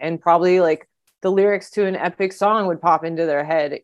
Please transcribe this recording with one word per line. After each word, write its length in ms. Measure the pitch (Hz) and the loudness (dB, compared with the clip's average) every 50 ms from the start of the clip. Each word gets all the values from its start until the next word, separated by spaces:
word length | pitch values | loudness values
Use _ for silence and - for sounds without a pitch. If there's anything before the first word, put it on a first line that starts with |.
and 180 | 143 165 165 160 | -6 -6 -8 -2
probably, 400 | - 175 170 170 180 180 180 185 | 2 2 2 4 4 4 4 4
like, 300 | 175 160 156 - - _ _ _ _ _ _ _ | 2 2 0 -2 -6 _ _ _ _ _ _ _
the 100 | - 190 | -4 0
lyrics 380 | 196 196 196 202 202 185 - - | 2 2 2 2 0 -2 -6 -6
to 140 | - 214 202 | -4 -2 -2
an 100 | 190 190 | -2 -2
epic 380 | - 156 180 175 - 196 190 - | -4 -4 -6 -4 -4 -4 -6 -2
song 340 | - 202 208 220 220 196 | -2 0 0 0 0 0
would 140 | 185 170 - | -2 -4 -2
pop 240 | 165 170 160 156 165 | 0 0 0 0 0
into 200 | 165 165 160 165 | -4 -4 -4 -2
their 200 | 160 143 143 147 | -2 -2 -2 -2
head 340 | 151 165 160 147 143 143 - | -2 -2 -2 -2 -2 -6 -10